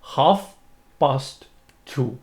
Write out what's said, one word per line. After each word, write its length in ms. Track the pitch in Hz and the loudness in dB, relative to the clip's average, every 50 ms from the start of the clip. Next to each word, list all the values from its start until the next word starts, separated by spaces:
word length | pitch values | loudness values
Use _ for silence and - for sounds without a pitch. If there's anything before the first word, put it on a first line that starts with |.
| - - - | -20 -8 -2
half 220 | - 139 160 196 196 - - - _ _ _ - _ _ _ _ _ | 2 4 4 4 2 -2 -10 -20 _ _ _ -20 _ _ _ _ _
past 460 | 156 139 131 135 135 - - - - - _ _ _ _ _ _ _ | 0 0 0 -2 -4 -8 -14 -20 -20 -20 _ _ _ _ _ _ _
two. 240 | - - 143 127 117 117 127 | -10 -4 -4 -4 -4 -6 -10